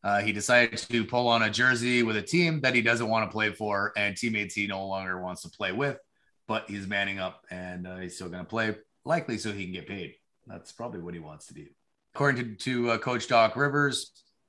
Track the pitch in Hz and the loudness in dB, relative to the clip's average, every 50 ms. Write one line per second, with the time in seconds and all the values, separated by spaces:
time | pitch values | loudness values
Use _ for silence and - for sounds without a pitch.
0 | - 101 101 101 101 107 101 101 104 - 123 123 120 117 - - - - 120 117 | 2 2 2 2 2 0 -2 -2 2 6 6 6 6 4 2 -6 -6 -2 0 0
1 | 110 - - 123 123 120 117 113 113 107 101 - 123 127 127 117 117 123 123 123 | 0 2 0 2 4 4 4 4 4 2 2 4 4 4 4 2 2 2 4 4
2 | 120 110 110 107 101 - - 175 175 165 156 156 135 131 127 123 110 120 117 113 | 4 4 2 -2 -2 2 2 4 4 4 2 2 2 2 2 4 4 4 2 2
3 | 117 110 113 113 110 92 - 110 107 107 101 - 107 104 101 98 101 104 - 104 | 2 2 2 2 0 0 0 0 0 0 0 -2 -4 -2 -2 -2 -2 -2 -2 -2
4 | 104 101 98 - - 120 110 107 104 92 - 104 101 101 98 95 95 95 95 95 | -2 -2 -2 -2 -2 -2 0 -2 -4 -4 -4 -4 -4 -2 -4 -6 -4 -4 -4 -4
5 | 95 92 92 90 92 92 90 - - 85 - - 107 95 92 110 143 139 110 - | -4 -4 -6 -6 -6 -8 -8 -8 -12 -16 -8 -4 -4 -2 -2 0 -2 -2 -4 -6
6 | _ _ _ _ _ _ _ _ _ - 110 110 - - 101 101 98 95 104 101 | _ _ _ _ _ _ _ _ _ -4 -4 -4 -4 -6 -8 -8 -6 -4 -2 -2
7 | 101 98 98 98 92 92 92 - _ - 90 90 90 90 90 90 90 92 90 90 | -2 -2 -2 -4 -4 -6 -6 -10 _ -14 -12 -10 -10 -8 -8 -10 -10 -10 -10 -10
8 | 92 90 - - 95 90 85 90 87 - - 113 110 110 104 - - _ _ _ | -10 -10 -10 -10 -10 -10 -8 -10 -10 -6 -2 -2 -2 -2 -2 -6 -10 _ _ _
9 | _ - 160 170 - - 117 104 - 113 101 98 95 90 90 90 82 - 98 98 | _ -2 -2 0 0 -4 -6 -4 -4 -6 -6 -6 -8 -8 -8 -10 -10 -10 -10 -10
10 | 87 - - _ _ _ _ _ _ - 98 - - - - - 117 120 - 90 | -10 -12 -14 _ _ _ _ _ _ -18 -18 -18 -18 -18 -14 -12 -12 -10 -10 -10
11 | 85 87 87 85 80 78 76 76 - - - - 73 - _ _ _ _ _ _ | -10 -10 -10 -12 -12 -14 -16 -18 -18 -20 -18 -18 -20 -20 _ _ _ _ _ _
12 | _ _ _ - 143 143 135 123 123 117 107 98 - 131 127 120 120 120 117 110 | _ _ _ 2 2 2 4 2 -2 -6 -8 -6 -4 -2 0 0 2 2 2 0
13 | - 127 123 117 107 - 127 117 113 110 - 123 143 143 139 147 147 143 123 - | 0 -2 -2 -2 0 4 6 8 8 6 6 2 2 2 4 2 2 2 2 -2
14 | - - _ - _ _ _ _ _ | -6 -8 _ -20 _ _ _ _ _